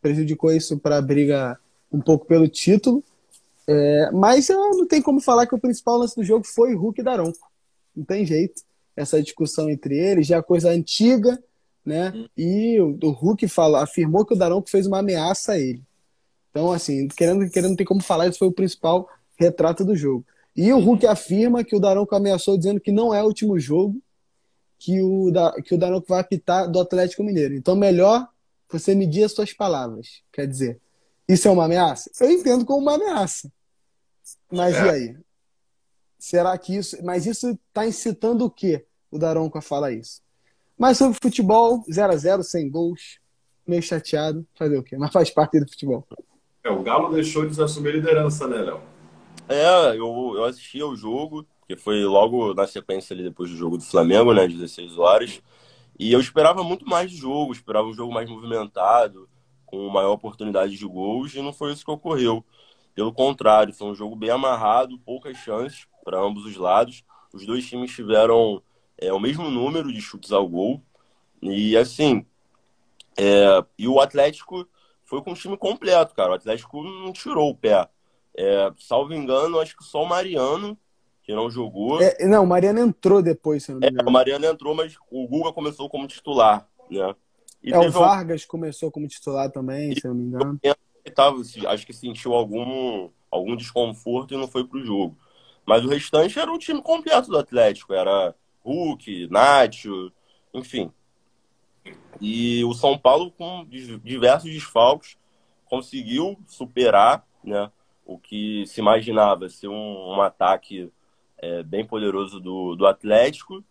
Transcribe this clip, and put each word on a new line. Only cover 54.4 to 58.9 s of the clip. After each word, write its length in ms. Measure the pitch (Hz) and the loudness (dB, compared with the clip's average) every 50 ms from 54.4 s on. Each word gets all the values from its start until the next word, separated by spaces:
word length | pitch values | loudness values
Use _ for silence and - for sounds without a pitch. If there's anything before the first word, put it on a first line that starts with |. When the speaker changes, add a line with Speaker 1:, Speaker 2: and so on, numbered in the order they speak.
| 92 | 4
Speaker 3:
às 80 | 90 85 | 2 0
dezesseis 460 | 85 87 82 - - 85 85 85 85 | -6 -12 -14 -14 -16 -18 -16 -4 2
horas. 420 | 85 87 95 113 117 120 - - _ _ _ _ _ _ _ _ _ _ _ _ - | 4 6 6 4 2 0 -12 -18 _ _ _ _ _ _ _ _ _ _ _ _ 0
E 80 | 110 | 2
eu 80 | 120 123 | 2 2
esperava 460 | 131 123 - 156 151 156 175 190 - | 2 2 0 4 4 4 4 2 -2
muito 240 | 165 180 - - 254 | -6 -6 -8 -6 -2
mais 220 | 180 170 180 185 | -2 -2 -2 -2
do 60 | 180 170 | -8 -12
jogo, 340 | 135 131 135 147 151 135 123 | -10 -6 -4 -4 -4 -6 -8
esperava 340 | 120 _ - 107 107 110 | -14 _ -4 -2 -2 -2
um 60 | 110 110 | -2 -6
jogo 180 | 107 120 120 | -10 -10 -8
mais 160 | 117 113 113 | -6 -8 -8
movimentado, 1040 | 113 117 110 113 117 113 113 107 101 _ 98 90 98 | -8 -14 -16 -10 -6 -6 -6 -6 -6 _ -2 0 2